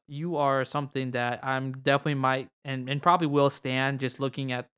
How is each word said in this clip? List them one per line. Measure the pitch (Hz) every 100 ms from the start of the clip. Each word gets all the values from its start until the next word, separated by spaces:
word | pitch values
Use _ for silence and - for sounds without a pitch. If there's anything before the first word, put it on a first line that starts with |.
| -
you | 143 170 156
are | 139 135
something | 127 147 139 135 127
that | 123 120 120
I'm | 131 131 131
definitely | 131 139 139 151 139
might | 131 131 - _
and, | 139 131 127
and | 143
probably | 175 175 156
will | 143 139
stand | - 131 131 135 135
just | 131 -
looking | 135 139 135
at | 123 123